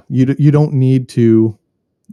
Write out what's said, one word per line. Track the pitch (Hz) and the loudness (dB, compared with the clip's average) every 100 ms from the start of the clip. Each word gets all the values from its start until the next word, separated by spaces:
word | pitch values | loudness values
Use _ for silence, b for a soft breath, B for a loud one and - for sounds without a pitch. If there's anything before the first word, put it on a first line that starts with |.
| - | -6
you | 127 131 | -2 -2
d-, | 139 | 0
you | 147 | 0
don't | 147 151 | 2 0
need | 143 131 131 123 | 0 0 -2 -4
to | - 117 113 110 104 _ _ _ _ - | -2 2 2 0 -6 _ _ _ _ -20